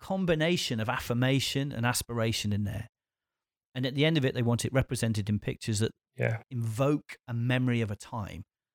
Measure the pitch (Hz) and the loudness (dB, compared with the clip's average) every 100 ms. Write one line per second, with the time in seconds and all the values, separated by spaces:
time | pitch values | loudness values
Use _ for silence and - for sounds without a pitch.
0 | - 190 175 156 160 180 - 113 113 123 | -6 -2 0 2 2 0 0 -2 -2 -2
1 | - 120 127 135 - 139 143 - 120 120 | -2 0 2 2 0 -2 -4 -2 0 0
2 | - 117 113 110 104 104 104 101 - _ | -2 -2 0 0 0 0 -2 -6 -10 _
3 | _ _ _ _ _ _ _ 127 131 139 | _ _ _ _ _ _ _ -4 -2 2
4 | 156 160 127 - 117 117 - 131 - 123 | 4 4 2 2 2 2 2 0 0 0
5 | 113 110 101 107 - - - 104 113 - | 0 0 0 0 -2 -6 -2 0 0 -4
6 | _ - 117 113 - 123 113 107 139 143 | _ -2 -2 -2 -6 -4 -4 0 2 0
7 | - - - 117 123 127 127 120 104 101 | -4 -18 -8 -2 0 2 2 2 0 -4
8 | - 117 90 82 - _ _ | -8 -8 -8 -10 -16 _ _